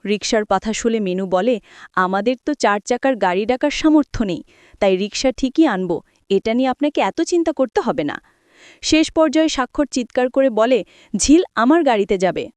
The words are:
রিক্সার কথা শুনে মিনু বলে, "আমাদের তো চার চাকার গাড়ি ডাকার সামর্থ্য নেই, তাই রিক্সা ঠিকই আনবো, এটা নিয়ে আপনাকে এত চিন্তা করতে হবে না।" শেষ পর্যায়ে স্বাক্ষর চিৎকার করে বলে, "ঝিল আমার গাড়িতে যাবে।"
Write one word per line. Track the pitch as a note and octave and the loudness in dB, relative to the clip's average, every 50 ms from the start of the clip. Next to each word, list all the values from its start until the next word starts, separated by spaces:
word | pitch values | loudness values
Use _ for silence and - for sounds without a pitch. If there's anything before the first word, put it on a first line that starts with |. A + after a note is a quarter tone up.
| - | -4
রিক্সার | G3 G#3 G3+ - - - G#3+ G#3+ | -4 -6 -4 -2 -2 -2 -2 0
কথা | _ G3 F#3+ - A3 G#3+ | _ -2 -2 -2 -4 -8
শুনে | - - A#3 A3+ A3+ | -4 -2 -2 -2 -2
মিনু | G#3 F#3 F3+ F#3 G3 | -2 -2 -4 -4 -4
বলে, | F#3 F#3 F3+ G3 B3 B3 G3 _ - - - - - _ | -2 -2 0 0 0 -2 -2 _ -16 -20 -20 -20 -6 _
"আমাদের | F#3 F#3 F3+ F#3+ G3 G#3 A#3+ C4 A#3+ _ | -2 -2 0 -2 -2 -2 -2 -4 -2 _
তো | D#4+ D4 | -6 -4
চার | _ - G#3+ G3+ G#3 _ | _ 0 0 0 0 _
চাকার | - A#3+ A#3+ - C4+ C4+ | -4 -6 -2 0 -2 0
গাড়ি | G3+ G3 F#3 F3 F#3+ A3 | 0 -2 -2 0 -2 -2
ডাকার | G#3 B3+ B3 - D4 | -2 -2 -2 -2 -4
সামর্থ্য | - - - D#4 D4+ D4+ C#4 _ - - A3+ | -2 0 2 4 4 4 2 _ -4 -4 -4
নেই, | G3 E3+ - - _ _ _ _ _ - | -4 -4 -6 -8 _ _ _ _ _ -6
তাই | _ G#3 G3 F#3+ | _ 0 2 2
রিক্সা | F3+ G3+ G#3 - - - C4 | 0 -2 -6 -6 -2 -2 -2
ঠিকই | B3+ - - B3+ - - E4 | -2 -2 -4 -2 2 2 2
আনবো, | C#4 G#3 F#3+ F#3 E3+ E3+ - _ _ _ _ _ _ | 2 2 -2 -2 -4 -4 -6 _ _ _ _ _ _
এটা | G3 F#3+ _ A3+ A3+ | -2 -2 _ 0 0
নিয়ে | B3 C4 C4 | 0 0 0
আপনাকে | B3 _ C#4+ D4 - - | -2 _ -4 -2 -2 -2
এত | A#3 F#3+ - - | -2 -2 -2 -4
চিন্তা | E4+ - F4+ E4+ E4 E4 | -4 0 0 0 0 -2
করতে | D4 - C4 A#3 _ - | 0 -2 -4 -2 _ -4
হবে | A#3+ A#3+ - - D3+ | -2 -2 -4 -2 -4
না।" | C#3+ G2 - _ _ _ _ _ _ _ _ - - - _ - | -6 -6 -10 _ _ _ _ _ _ _ _ -20 -20 -20 _ -2
শেষ | - D#4 D#4 D#4+ - | 0 2 2 2 0
পর্যায়ে | - E4 D#4+ D#4 B3+ D#4+ D#4+ D4+ | 2 0 0 2 2 2 0 2
স্বাক্ষর | - - B3+ - - - D4 - | 0 -4 -6 -4 -2 -4 -4 -2
চিৎকার | - C4 A#3 - - B3+ B3+ C4 | -2 -6 -6 -4 -2 -2 -2 0
করে | - C4+ C4+ C4+ | 0 2 0 2
বলে, | A3 G#3 A3 B3 C4 G#3+ F3 _ _ _ - _ - | 2 2 2 2 2 0 0 _ _ _ -14 _ -6
"ঝিল | F#3+ - - D4 E4+ - - _ | -2 4 4 4 4 4 0 _
আমার | - A3+ B3 D#4 F4 D#4 | 0 2 4 4 4 4
গাড়িতে | C4+ A#3 G#3 G3+ - G#3+ | 2 2 2 2 0 0
যাবে।" | F#3 F#3 F3+ D#3 D#3 B2+ - _ | 0 0 0 -2 -4 -8 -10 _